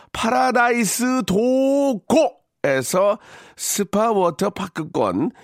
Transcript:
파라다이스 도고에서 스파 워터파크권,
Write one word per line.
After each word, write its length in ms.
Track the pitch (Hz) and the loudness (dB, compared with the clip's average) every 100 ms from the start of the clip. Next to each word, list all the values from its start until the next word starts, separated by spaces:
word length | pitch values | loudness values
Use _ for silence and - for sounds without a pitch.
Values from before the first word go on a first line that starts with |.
| - | -14
파라다이스 1120 | - 226 254 262 240 240 240 202 - 247 254 196 | -6 -2 0 2 2 2 2 -2 -2 -2 -2 -2
도고에서 1900 | 185 247 262 269 277 277 226 - 285 302 - _ _ 143 135 123 185 202 208 - - - - | 0 2 2 2 2 0 -2 0 2 2 -2 _ _ -2 0 0 0 0 0 -6 -20 -20 -12
스파 540 | - - 202 202 233 | -6 -4 -2 0 0
워터파크권, 1200 | 208 175 151 202 - 185 - 156 139 107 90 196 - | 2 0 0 -4 -4 -10 -10 -6 -2 0 0 -2 -6